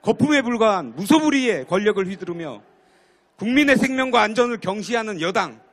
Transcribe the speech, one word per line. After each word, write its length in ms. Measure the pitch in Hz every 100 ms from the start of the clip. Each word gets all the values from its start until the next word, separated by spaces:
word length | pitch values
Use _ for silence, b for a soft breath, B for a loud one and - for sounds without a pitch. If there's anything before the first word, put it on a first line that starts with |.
거품에 400 | 202 220 285 285
불과한 520 | 240 233 220 190 135
무소불위의 680 | 120 202 311 302 277 247 170
권력을 400 | 127 185 208 196
휘두르며 560 | 190 190 175 170 156 104 _ _ b b b b b _
국민의 380 | 208 262 277
생명과 460 | 254 262 262 262 240
안전을 380 | 214 220 240 233
경시하는 600 | 185 208 190 233 214 185
여당 400 | 165 196 170 113 _